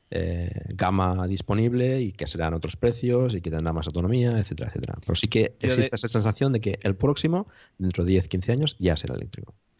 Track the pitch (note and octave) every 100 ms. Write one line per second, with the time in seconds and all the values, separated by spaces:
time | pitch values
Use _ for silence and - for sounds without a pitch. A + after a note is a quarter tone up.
0 | - E2+ E2+ E2+ F2 - - F#2+ F#2 F#2+
1 | F#2 F#2 F#2 F#2+ - G#2 A#2 B2 B2+ C3
2 | A2 - - E2+ D#2+ E2 D#2+ - A#2+ A#2+
3 | A#2+ A#2+ B2+ G2 E2+ D#2+ D#2+ D#2+ D#2 E2+
4 | F#2 B2 A#2+ A#2 G2 - A2+ - - -
5 | - - G#2+ A2+ A2 - C3 B2+ C3 A#2
6 | A#2 A#2 G#2+ G#2 C#3 A#2+ G#2 - G#2 F#2+
7 | C3+ D3 D#3 F3 G#3+ - - - F#2 F2+
8 | F2 F#2+ F2 F#2 F2+ B2 D3+ - F2+ D#2+
9 | - B1+ - - - - _ _